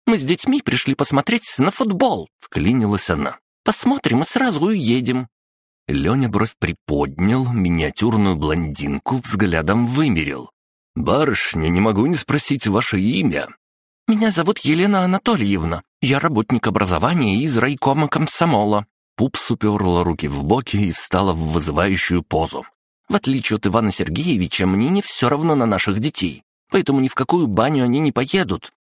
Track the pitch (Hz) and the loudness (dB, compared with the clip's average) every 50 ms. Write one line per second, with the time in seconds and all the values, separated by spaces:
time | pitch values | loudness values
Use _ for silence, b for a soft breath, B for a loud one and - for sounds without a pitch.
0 | _ 240 226 185 131 127 226 - - 269 262 294 - - - 127 - 139 135 - | _ 0 0 2 2 0 -2 0 0 0 0 0 0 -2 -2 -2 0 0 0 0
1 | 139 - 147 139 - - 240 226 - - - - 135 185 - - 262 220 190 175 | 0 0 0 0 0 0 0 -2 -2 -2 -2 0 0 2 0 0 -2 -2 0 2
2 | 269 240 165 95 78 - _ _ - - - 82 76 95 127 131 110 101 104 95 | 2 0 0 -2 -6 -10 _ _ -18 -8 -4 -2 0 2 2 2 2 2 0 0
3 | - - 85 73 71 67 - - _ _ _ _ - - 214 - - 247 277 277 | 0 0 -2 -2 -2 -4 -6 -10 _ _ _ _ -4 -2 -2 0 0 0 0 0
4 | - - 117 127 160 - - - 269 247 175 143 160 214 220 196 135 110 120 131 | 0 0 0 0 0 0 -2 0 0 0 0 0 0 0 0 0 0 0 0 0
5 | 123 127 127 127 127 - _ _ _ _ _ _ _ _ _ _ _ - 71 69 | 0 0 -2 -2 -4 -8 _ _ _ _ _ _ _ _ _ _ _ -4 -2 -2
6 | 71 82 117 139 131 113 92 104 110 113 - _ - 80 87 - _ - 76 71 | 0 2 2 2 2 2 0 0 0 -2 -2 _ -6 -6 -6 -6 _ -2 -2 0
7 | 73 69 67 78 90 104 120 131 131 123 120 110 92 87 85 82 78 71 - - | 0 -2 -2 0 0 2 2 2 0 0 0 0 2 2 2 0 0 -2 -2 0
8 | 104 120 113 107 101 98 90 76 76 76 80 87 82 76 71 - 71 71 69 69 | 0 2 2 2 2 2 0 0 0 -2 -2 -2 -2 -4 -4 -6 -6 -6 -6 -6
9 | - - - 127 - - - 95 104 95 82 80 78 82 101 117 120 117 127 143 | -4 -4 -4 -4 -4 -4 -2 0 0 0 0 0 0 0 0 0 0 0 0 0
10 | 160 139 98 80 76 71 67 64 62 - _ _ _ _ _ _ _ _ - - | 0 2 0 0 -2 -4 -6 -8 -12 -16 _ _ _ _ _ _ _ _ -10 -4
11 | 76 73 98 143 156 143 104 - - - - 82 80 80 85 90 104 113 107 98 | -2 0 2 2 2 0 0 -2 -2 -4 -4 -2 0 0 2 2 2 2 2 2
12 | 117 156 180 135 - - - 147 - - 139 131 - 107 95 110 - - - 92 | 2 0 0 -2 -2 -2 -2 -2 0 -2 -2 -2 0 0 0 0 0 0 0 0
13 | 95 110 147 190 180 101 73 71 69 - - _ _ _ _ _ _ _ _ _ | 0 0 0 0 0 0 0 -2 -4 -8 -12 _ _ _ _ _ _ _ _ _
14 | _ - 226 208 226 220 180 170 160 185 - - - 143 156 170 185 208 202 185 | _ 0 0 2 2 0 0 0 0 0 -2 0 0 0 2 2 2 2 2 2
15 | 180 180 185 196 - 240 226 156 107 101 98 90 80 82 82 80 - _ _ _ | 2 2 0 0 0 0 0 2 2 2 0 0 0 -2 -4 -6 -8 _ _ _
16 | - 127 139 139 147 170 143 107 110 - 127 117 - 113 95 104 104 92 87 78 | -2 0 0 2 0 0 0 0 0 2 0 0 0 0 0 0 0 0 0 0
17 | 92 135 175 170 131 104 95 110 143 160 127 113 120 135 143 127 - 135 135 156 | 0 2 2 2 2 2 2 2 0 0 0 0 0 0 -2 -2 0 0 2 2
18 | 151 147 - 156 156 - - - 170 170 139 101 104 104 104 104 104 - _ _ | 0 0 0 -2 -2 0 0 0 2 2 2 2 2 2 2 0 -2 -4 _ _
19 | _ _ _ - 110 139 - - - - 120 - - 107 104 101 98 90 87 87 | _ _ _ -2 -2 -2 -2 -2 -4 -2 -2 0 0 0 2 2 2 2 2 2
20 | 90 87 80 - 78 71 71 71 71 78 110 135 127 - - 101 104 87 78 - | 2 0 -2 -2 -4 -6 -4 -2 0 0 0 0 0 -2 -2 -2 0 0 -2 -4
21 | - - - 92 98 95 85 80 80 78 80 85 73 78 71 78 90 98 95 87 | -4 -2 0 0 2 0 0 -2 -2 -2 0 -2 -2 -2 0 0 0 0 0 0
22 | - - 90 87 82 - - 80 - - - 65 - - _ _ _ _ _ _ | 0 0 0 -2 0 -2 -2 -2 -2 -2 -6 -8 -12 -14 _ _ _ _ _ _
23 | _ - - 208 - - 135 127 - - 110 104 - 101 90 117 113 104 90 - | _ -2 -2 -2 0 0 -2 -2 -2 -2 -2 -2 0 0 2 2 2 0 0 -2
24 | 82 73 78 - 156 180 139 95 92 - - - 95 92 92 101 117 151 190 202 | -2 -4 -4 -4 -2 0 0 0 0 -2 -2 0 0 2 2 2 2 2 0 0
25 | - - - - 131 123 143 143 160 170 151 139 120 113 101 92 - 107 98 107 | 0 -2 -2 -2 0 0 0 0 0 2 2 2 2 2 2 0 0 -2 -2 -2
26 | 117 151 - - 95 82 - - - _ _ _ _ _ - 190 - - 139 135 | -2 -4 -4 -4 -4 -6 -6 -8 -16 _ _ _ _ _ 0 0 2 2 2 2
27 | 131 131 - - 135 - 165 180 160 113 98 107 113 139 156 139 127 120 120 143 | 0 0 -2 -2 -2 0 0 0 0 0 0 0 0 2 2 2 2 2 2 2
28 | 156 143 - - 139 139 - 196 175 92 92 - - - - _ _ | 0 0 0 0 -2 0 0 0 0 0 -2 -6 -6 -10 -20 _ _